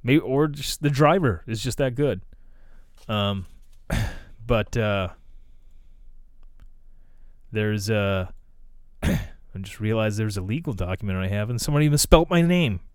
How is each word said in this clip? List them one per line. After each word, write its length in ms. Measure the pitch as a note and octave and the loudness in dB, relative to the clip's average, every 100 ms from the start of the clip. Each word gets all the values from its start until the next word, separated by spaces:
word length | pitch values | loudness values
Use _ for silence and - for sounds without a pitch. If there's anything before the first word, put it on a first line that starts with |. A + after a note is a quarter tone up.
Maybe, 160 | A#2 D3 | 4 2
or 300 | A#2+ C3+ D3+ | 4 0 0
just 340 | C#3+ - - | -2 -8 -2
the 80 | D3 | 0
driver 540 | C3+ D3 F#3 C#3+ F2 - | 4 6 6 2 0 -4
is 160 | G#2+ | -4
just 160 | B2+ - | -4 -2
that 160 | C3+ | -2
good. 280 | B2 C#3+ F#2+ - - - - - - - - - | 0 0 -2 -8 -20 -20 -20 -20 -20 -20 -20 -4
Um, 380 | G#2+ G2+ G2 F#2 - - - - | -2 0 -2 -8 -18 -20 -20 -4
<clears throat> 520 | - - - - - A2+ | -2 -2 -6 -16 -16 0
but, 300 | A#2 G#2+ A#2+ | 0 2 -2
uh, 340 | G#2+ G2+ F#2 - - - - - - - - - - - - - - - - - - - - - - - - | 0 0 -2 -8 -20 -20 -20 -20 -20 -20 -20 -20 -20 -20 -20 -20 -20 -20 -20 -20 -20 -20 -20 -20 -20 -20 -8
there's 360 | G#2+ G#2+ G#2+ G2+ | -2 0 0 0
a, 460 | G#2+ G2+ F#2+ F#2 - - - - | 0 2 0 -4 -10 -20 -20 -20
<clears throat> 360 | - - - | -20 -20 -2
I 140 | - F3+ - - - F#2+ | 0 0 -2 -14 -14 -12
just 180 | F#2+ - | -12 -4
realized 400 | G#2+ A2 G#2+ G#2 | 0 2 2 0
there's 180 | A2 G2+ | -2 -2
a 60 | |
legal 300 | F#2 C3 E3 | -4 -4 -4
document 440 | G2 F2+ F#2 G2 F#2 | -4 -4 -4 -2 -2
I 120 | F#2 | -2
have, 200 | G2+ G#2+ | -2 -2
and 120 | A#2 | -4
somebody 280 | - D3 D3+ | 0 2 4
misspelt 400 | D3 - E3 E3+ | 4 6 6 6
my 140 | F3 | 4
name. 380 | E3+ F3+ D3 F#2 - | 4 4 2 -2 -8